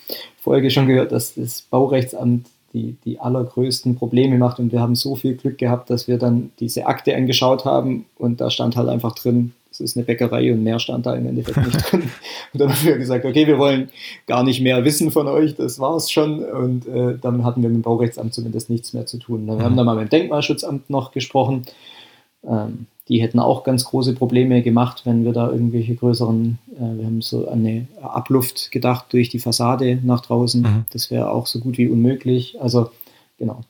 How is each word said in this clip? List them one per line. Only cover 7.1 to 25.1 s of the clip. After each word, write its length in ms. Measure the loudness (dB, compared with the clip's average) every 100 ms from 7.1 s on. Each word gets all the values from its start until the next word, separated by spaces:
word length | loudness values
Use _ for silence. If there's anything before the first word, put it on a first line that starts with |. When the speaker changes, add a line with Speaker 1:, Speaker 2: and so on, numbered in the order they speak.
| 0
Speaker 1:
angeschaut 480 | 0 2 2 2
haben 400 | 2 0 0 -4 -8 _
und 220 | -4 -2
da 100 | -2
stand 260 | -2 -2 0
halt 120 | 0
einfach 260 | 0 -4
drin, 380 | -4 0 0 0 -6 _
es 100 | -10
ist 160 | -6 -4
eine 80 |
Bäckerei 480 | -2 0 0 2 2
und 100 | 2
mehr 140 | 0 -2
stand 260 | -2 -4 -4
da 80 |
im 120 | -4 -2
Endeffekt 320 | -4 -2 -2
nicht 180 | 0 0
Speaker 2:
<laughs> 160 | 0
Speaker 1:
drin. 100 | 0 -2 -10 -14 -16 -12
Und 80 | 0
dann 100 | 2
haben 140 | 2
wir 140 | 2 2
gesagt, 260 | 0 -2
okay, 220 | 0 2 4
wir 120 | 6
wollen 320 | 4 2 -2 -10 -18 -18 -2
gar 160 | 2
nicht 180 | 2 2
mehr 240 | 2 4
wissen 260 | 2 2 2
von 180 | 2 2
euch, 260 | 2 2 0
das 220 | -6 -2
war's 320 | -2 0 0
schon. 320 | 0 0 -2
Und, 440 | -6 -2 -2 -2 -4
äh, 280 | -2 -2 -2
dann 240 | -2 0
hatten 180 | 0 2
wir 60 | 2
mit 80 | 2
dem 60 |
Baurechtsamt 520 | 2 0 0 -2 -6
zumindest 360 | -6 -6 -6 -4
nichts 220 | -6 -4
mehr 140 | -10 -8
zu 120 | -12
tun. 280 | -8 -6 -4
Dann, 120 | -2
wir 60 |
haben 100 | 2
Speaker 2:
Mhm. 20 | 4
Speaker 1:
dann 100 | 4
mal 80 |
mit 100 | 2
dem 60 | 2
Denkmalschutzamt 800 | 2 2 -2 0 -4 -4 -8 -4
noch 220 | -4 -4
gesprochen. 500 | -8 -2 0 2 0 -6 -18 -20 -20 -20 _ _ _ -4
Ähm, 380 | -4 -4 -10 -16 _ _
die 120 | 0
hätten 160 | 2 2
auch 240 | 2 2
ganz 220 | 0 -2
große 300 | 0 0 0
Probleme 480 | 0 2 2 4 4
gemacht, 400 | 4 2 2 -2
wenn 200 | -2